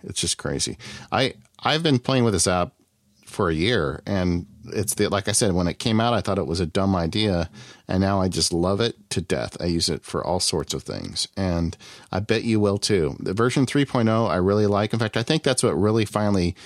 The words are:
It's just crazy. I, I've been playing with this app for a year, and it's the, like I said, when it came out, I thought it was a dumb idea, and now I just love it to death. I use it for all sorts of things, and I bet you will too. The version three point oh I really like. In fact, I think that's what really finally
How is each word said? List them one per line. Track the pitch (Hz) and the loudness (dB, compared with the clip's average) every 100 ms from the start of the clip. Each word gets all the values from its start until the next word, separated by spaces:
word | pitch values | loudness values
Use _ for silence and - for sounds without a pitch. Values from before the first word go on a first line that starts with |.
It's | - - | -10 -4
just | 85 - | -4 -4
crazy. | 71 69 - - - - - | -4 -4 -4 -6 -14 -16 -4
I, | - 131 - _ _ | 0 0 -4 _ _
I've | - 151 | -2 0
been | 165 127 | 2 2
playing | - 131 | 2 2
with | 117 | 2
this | 92 98 | 2 2
app | 90 87 - _ _ _ _ - | 2 -2 -6 _ _ _ _ -10
for | - 90 | -2 0
a | |
year, | 78 98 117 71 69 - | 2 2 2 0 -4 -4
and | 98 90 87 - - 85 | 0 0 0 -4 -14 -8
it's | 107 101 | -6 -4
the, | - 101 | 0 0
like | 98 104 | 0 0
I | |
said, | 101 110 | 0 2
when | 90 87 | 2 0
it | - | -2
came | 117 110 | 0 2
out, | 117 | 2
I | 113 | 0
thought | 98 95 | 0 -2
it | 76 | -2
was | 85 | -2
a | 82 | -2
dumb | 98 98 95 | 0 0 2
idea, | 82 104 107 87 82 - - - - | 0 0 0 0 -2 -8 -20 -14 -4
and | 92 | 0
now | 98 101 | 2 2
I | 92 | 0
just | 85 - | 0 -2
love | 85 90 101 | 0 0 0
it | 117 - - | -2 -4 -8
to | - | -6
death. | 82 69 57 - | -4 -4 -4 -4
I | 87 | -2
use | 82 85 | 0 0
it | 76 | -4
for | - 80 | -6 -4
all | - 90 | -2 -2
sorts | - 82 69 67 | 0 -2 -4 -6
of | |
things, | - 50 50 - - - | -8 -10 -8 -8 -6 -2
and | 92 85 85 - - - - | 0 0 -2 -4 -14 -20 -8
I | 95 | -4
bet | 104 110 | -2 -2
you | 117 110 | 2 2
will | 101 101 | 2 2
too. | - 98 73 60 | 2 2 2 -2
The | - | -4
version | 95 123 143 127 | 0 2 2 2
three | 143 139 | 2 0
point | 127 113 | 2 2
oh | 110 110 | 2 2
I | 87 | 2
really | 92 104 104 | 2 4 2
like. | 101 107 | 2 0
In | 117 | 0
fact, | 110 113 | -2 -2
I | |
think | 113 156 | 0 0
that's | 139 123 | 0 2
what | 117 | 2
really | 76 104 113 104 | 2 2 2 0
finally | 104 104 98 87 - | 0 2 2 0 -2